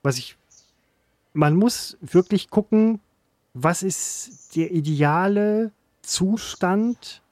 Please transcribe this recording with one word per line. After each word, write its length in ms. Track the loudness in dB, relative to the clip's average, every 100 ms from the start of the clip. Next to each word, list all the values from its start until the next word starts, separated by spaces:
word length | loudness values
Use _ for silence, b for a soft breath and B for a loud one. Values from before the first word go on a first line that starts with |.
Was 140 | -2 -4
ich, 180 | -8 -20 _ _ _ _ _ _ _ _ _
man 240 | 0 2 4
muss 400 | 2 0 -12 -16
wirklich 480 | 2 2 4 -2 0
gucken, 520 | -2 2 2 2 0 _ _ _ _ _
was 280 | -2 0 0
ist 720 | -4 -6 -8 -10 -14 -20 -8
der 160 | -4 -2
ideale 1000 | -2 -2 0 2 2 0 0 0 0 -2 _ _ _
Zustand? 1200 | -8 -2 -2 -2 -6 -4 0 0 0 -4 -12 -20 _